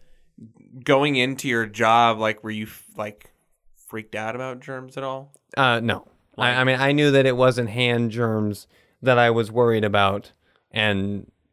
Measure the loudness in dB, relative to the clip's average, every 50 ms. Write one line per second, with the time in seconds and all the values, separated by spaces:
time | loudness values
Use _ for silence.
0 | -20 -20 -20 -20 _ _ _ -20 -20 -20 _ -20 _ _ -20 -6 0 0 2 2
1 | 2 2 2 0 0 -2 -2 -6 -4 -2 -2 -2 -2 -4 -2 0 2 4 4 6
2 | 4 4 2 0 -2 -4 -4 -4 -8 -10 -8 -8 -10 -12 -14 -20 -20 _ _ -12
3 | -12 -12 -12 _ -20 _ _ _ _ _ _ _ _ _ _ _ _ -14 -14 -14
4 | -12 -12 -10 -10 -8 -8 -8 -10 -10 -12 -12 -14 -14 -14 -14 -14 -16 -14 -14 -10
5 | -10 -10 -10 -10 -14 -18 _ _ _ _ -4 0 2 2 2 0 0 -2 -4 -4
6 | -8 _ _ _ _ _ _ -2 -2 0 0 2 2 2 0 2 0 0 2 2
7 | 2 4 4 4 4 2 2 2 2 2 2 0 -4 -4 -2 -2 0 0 0 0
8 | -2 -2 -2 -2 -2 -2 0 -2 -2 -2 -4 -8 -12 _ _ _ _ _ _ _
9 | 0 2 4 4 4 4 4 2 -2 0 0 2 2 2 2 2 0 0 2 2
10 | 2 2 0 -4 -8 -14 _ _ _ _ _ _ _ _ -4 -2 0 0 0 -2
11 | -4 -6 -8 -10 -12 -16 _ _ _ _